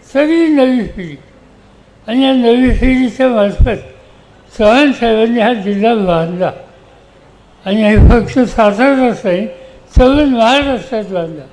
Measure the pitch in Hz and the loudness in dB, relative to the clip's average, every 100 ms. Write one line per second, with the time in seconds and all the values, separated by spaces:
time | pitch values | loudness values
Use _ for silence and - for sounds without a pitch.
0 | _ 269 302 330 330 294 262 254 196 - | _ -2 0 0 0 2 0 0 -4 -10
1 | 170 139 - - _ _ _ _ _ _ | -14 -16 -20 -20 _ _ _ _ _ _
2 | - 240 269 262 233 240 254 - 254 254 | -6 0 2 2 2 2 2 2 0 0
3 | 254 202 262 233 202 196 254 208 - - | -2 -2 -2 0 -2 0 0 0 -10 -20
4 | - - _ - _ - 214 240 294 254 | -20 -20 _ -20 _ -2 2 4 2 0
5 | 233 220 226 233 220 240 196 202 220 226 | -2 0 0 0 0 -2 -4 -2 0 0
6 | 190 165 165 175 175 - - - - - | 0 -2 -2 -4 -6 -6 -20 -20 -20 -20
7 | _ _ _ _ _ _ 190 208 208 214 | _ _ _ _ _ _ -6 -2 2 4
8 | - 240 202 277 247 - 208 202 262 269 | 6 4 0 -2 -2 0 0 2 0 2
9 | 247 214 202 180 214 - - - - - | 0 -2 -4 -4 -6 -12 -20 -20 -2 2
10 | 254 285 294 247 226 269 277 247 - 226 | 4 2 0 0 2 2 0 -6 -6 -8
11 | 190 185 165 156 135 | -6 -8 -8 -12 -18